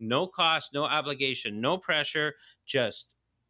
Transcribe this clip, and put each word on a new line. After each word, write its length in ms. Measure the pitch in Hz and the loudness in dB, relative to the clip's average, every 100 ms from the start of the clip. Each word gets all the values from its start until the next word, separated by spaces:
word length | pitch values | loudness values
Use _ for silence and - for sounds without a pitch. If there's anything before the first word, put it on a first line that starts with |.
no 260 | 113 131 185 | 0 0 0
cost, 440 | - 165 160 - | 2 2 2 0
no 120 | 143 | -4
obligation, 760 | 147 151 147 135 135 127 117 104 | 0 0 -2 -2 -2 -2 -4 -2
no 180 | 127 190 | 0 0
pressure, 560 | - 151 143 156 151 - - _ | 0 0 0 0 -2 -4 -20 _
just 440 | - 135 113 - - _ _ _ _ | -2 0 0 -2 -16 _ _ _ _